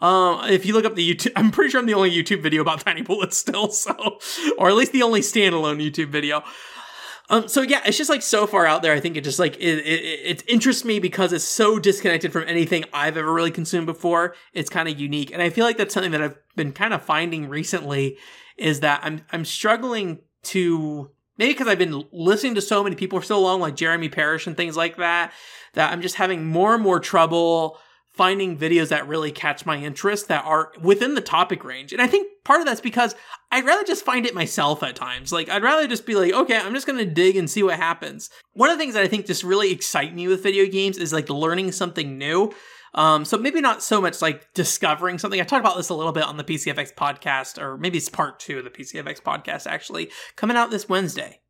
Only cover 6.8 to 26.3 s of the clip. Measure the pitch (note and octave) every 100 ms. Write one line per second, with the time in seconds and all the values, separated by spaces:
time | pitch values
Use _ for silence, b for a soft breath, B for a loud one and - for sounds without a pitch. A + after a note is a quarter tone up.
6.8 | B B B B B A3 A3 C4+ C4 C#4
7.8 | G3+ B3+ D4+ C#4+ - G#3+ G#3 G3 E3 D#3+
8.8 | E3 D3 E3+ D#3 C#3+ C3+ D#3+ - F3 D#3
9.8 | D3+ D#3+ D#3 C#3+ D3+ E3+ - A#3 C4 B3+
10.8 | A#3 G#3+ F3 G3 F3+ E3+ - - G#3+ A3
11.8 | F#3 F#3+ F#3+ E3 E3 E3 D#3+ E3+ D#3+ F3
12.8 | D#3 C#3+ D3+ D#3+ D#3 E3 E3 E3+ D#3+ F3
13.8 | E3 D#3+ E3+ E3+ F3 - B F#3 C#3+ F3
14.8 | D#3+ C#3+ C#3+ D3 C#3 E3+ F3 G3 A#3 A3+
15.8 | G3+ G3+ F#3 D#3 D3+ C#3+ _ - D3 C3+
16.8 | A3 F#3 - D#3 E3+ D#3+ C#3+ D3 D#3 F3
17.8 | C#3+ C#3 C3+ C3+ B B B B E3 C#3
18.8 | D3 C#3+ D#3 D#3 - E3 D#3+ - G#3+ A3+
19.8 | B3 A#3 F#3 D#3 _ _ - F#3+ F3 E3
20.8 | D3+ D3 C#3 _ _ - B3 C#4 A#3 F#3
21.8 | E3+ D3 D3+ F3 F3 G#3 B3+ G#3+ - G#3
22.8 | G3+ F3 F#3 F#3 - G#3 F#3 F#3 D#3+ C3+
23.8 | E3 E3 D#3 - D3+ D#3 F3 D#3+ E3+ D#3
24.8 | E3+ E3 E3+ E3+ E3+ B B B B -
25.8 | D3+ F3 F3+ - F#3+